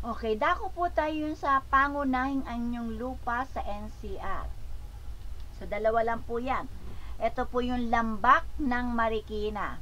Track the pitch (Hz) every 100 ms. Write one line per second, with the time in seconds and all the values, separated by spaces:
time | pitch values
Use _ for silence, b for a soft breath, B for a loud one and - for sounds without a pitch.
0 | - 220 226 214 294 359 415 339 349 -
1 | 311 311 302 311 311 269 - 269 285 285
2 | 277 254 262 277 262 240 233 240 233 220
3 | 247 254 - 240 262 - - 226 220 -
4 | 147 131 190 180 - - - - - -
5 | - - - - - - 196 208 220 226
6 | 226 226 - 233 254 240 - - B B
7 | B B 226 - 240 247 247 247 233 233
8 | 226 220 247 294 - - 285 240 247 233
9 | 226 220 - 214 208 208 165 120